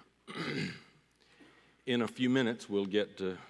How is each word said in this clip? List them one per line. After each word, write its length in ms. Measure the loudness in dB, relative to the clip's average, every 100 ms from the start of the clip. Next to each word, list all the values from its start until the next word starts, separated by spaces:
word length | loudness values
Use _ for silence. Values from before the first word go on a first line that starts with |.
| -20 _ -12
<clears throat> 1600 | -8 -4 -4 -4 -8 -18 _ _ _ _ -20 -20 -20 _ _ -2
In 160 | 0
a 60 | 0
few 200 | 0 2
minutes, 400 | 4 4 0 0
we'll 160 | 0
get 320 | 2 2 0 -2
to 220 | -6 -6